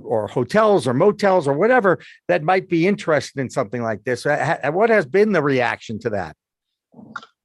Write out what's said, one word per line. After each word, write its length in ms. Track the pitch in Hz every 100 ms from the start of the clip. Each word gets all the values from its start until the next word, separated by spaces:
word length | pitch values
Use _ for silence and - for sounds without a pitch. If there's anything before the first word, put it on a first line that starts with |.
or 220 | - 113 104
hotels 640 | 135 123 208 220 190 123
or 60 |
motels 520 | 123 202 208 202 185 143
or 60 |
whatever 460 | 143 220 254 196 156 - - -
that 160 | 175
might 260 | 151 190 185
be 180 | 170 180
interested 520 | 208 - 147 - 139
in 80 | 120
something 340 | 143 110 123
like 200 | 113 107
this. 220 | - 123 147
Uh, 320 | 143 135 165
ha-, 80 | 135
what 200 | 165 233
has 160 | 214 139
been 240 | 190 214
the 100 | 180
reaction 580 | 143 135 117 107 - 107
to 100 | 120
that? 260 | 101 82 - _ _ _ _ _ - - - - _